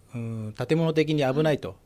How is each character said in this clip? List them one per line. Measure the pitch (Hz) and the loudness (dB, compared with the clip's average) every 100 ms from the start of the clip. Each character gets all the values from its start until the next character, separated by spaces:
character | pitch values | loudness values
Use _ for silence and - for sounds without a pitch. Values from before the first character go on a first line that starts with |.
| - | -14
う | 120 | -10
ん、 | 117 113 107 - | -8 -6 -8 -6
建 | 127 160 | 0 2
物 | 165 | 2
的 | 156 151 | 2 2
に | 151 | 2
危 | 131 135 | 2 2
な | 156 | 2
い | 139 | 0
と。 | 101 - | -4 -12